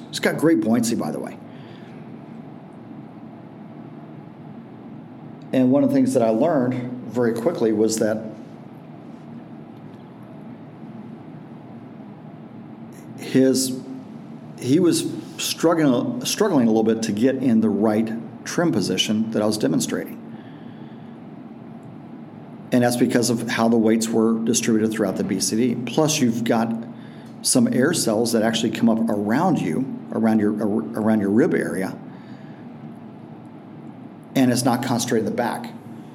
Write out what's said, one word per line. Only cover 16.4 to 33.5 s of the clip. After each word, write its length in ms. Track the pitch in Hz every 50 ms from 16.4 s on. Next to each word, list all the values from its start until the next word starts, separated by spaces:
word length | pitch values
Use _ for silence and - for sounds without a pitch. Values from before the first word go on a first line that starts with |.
| 202 214 175 135 117
a 40 | 113
little 120 | 107 113 107
bit 200 | 110 110 113 -
to 80 | -
get 240 | 101 107 120 135 131
in 260 | - - 131 113 110
the 80 | 110 107
right 420 | 98 98 107 113 107 110 113 113 - - - - - - -
trim 280 | - - 165 175 165
position 600 | 139 104 92 92 95 92 - - 107 107 110 107
that 100 | - 104
I 40 | 104
was 120 | 107 98
demonstrating. 640 | - - - - - - - 117 95 - - - - - - - - - - - - - - - - - - - - - - - - - - - - - - - - - - - - - - - - - - - - - - - - - - - - - -
And 120 | - 123 120
that's 140 | 120 120
because 320 | 123 135 - - 123 113 123
of 200 | 120 113 117 117
how 200 | - - 113 113
the 80 | 117
weights 300 | 117 107 113 117 113 110
were 300 | - - 113 110 113 113 113
distributed 520 | 113 117 117 - - 120 113 110 110 110
throughout 240 | 110 - 107 95 92
the 80 | - 95
B 160 | 95 98 92
C 160 | - - -
D. 260 | 110 127 120 - - -
Plus, 340 | - - 156 156 143 - -
you've 240 | 131 117 113 120 117
got 280 | 120 123 113 113 113 - - - - - - - - - - - - - -
some 320 | - - - 127 117 110 113
air 200 | 123 127 160 175
cells 400 | - - - 107 110 120 117 117
that 100 | 110 104
actually 280 | 117 113 - - 107
come 180 | - - 120 113
up 100 | 110 113 113 113
around 500 | 107 104 104 104 113 143 175 190 143 -
you, 400 | - 90 - - 131 - - - - -
around 280 | - 113 113 110 110 110
your, 140 | 104 104 107 107
ar-, 400 | 117 101 104 117 - - - -
around 200 | 107 110 110 110
your 80 | 98 98
rib 240 | 101 117 160 190 -
area, 440 | 69 - 82 82 92 95 - - - - - - - - - - - - - - - - - - - - - - - - - - - - - - - - -